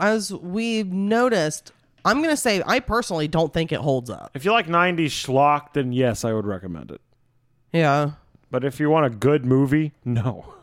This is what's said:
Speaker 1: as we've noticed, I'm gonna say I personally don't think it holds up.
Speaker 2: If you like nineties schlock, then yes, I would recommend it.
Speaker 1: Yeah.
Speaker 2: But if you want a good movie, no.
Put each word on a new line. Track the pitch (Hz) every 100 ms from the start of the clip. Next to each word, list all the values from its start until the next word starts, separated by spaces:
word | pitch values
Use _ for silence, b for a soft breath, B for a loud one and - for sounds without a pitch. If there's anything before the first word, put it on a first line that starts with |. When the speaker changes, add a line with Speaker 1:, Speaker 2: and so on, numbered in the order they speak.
Speaker 1:
as | 202 220 196
we've | 185 175 202 233 220 196
noticed, | 185 202 226 247 208 156 - - _ _ _
I'm | 185 262
gonna | 320 294
say | 247 196 165
I | 247
personally | - 220 240 170 151
don't | 165 160
think | 165 160
it | 151
holds | 147 131 120
up. | 98 -
Speaker 2:
If | 135
you | 170
like | 226 165
nineties | 170 180 170 151
schlock, | - - 131 143 147 -
then | 147 127
yes, | 123 127 104 117
I |
would | 110 104
recommend | 92 92 82 60
it. | - _ _ _ _ _ _ _
Speaker 1:
Yeah. | 165 156 143 147 147 _ _ -
Speaker 2:
But | 127 135
if | 135
you | 151
want | 160 139
a |
good | 107 127 151 123
movie, | 131 139 151 151 -
no. | 123 117 127 92 - -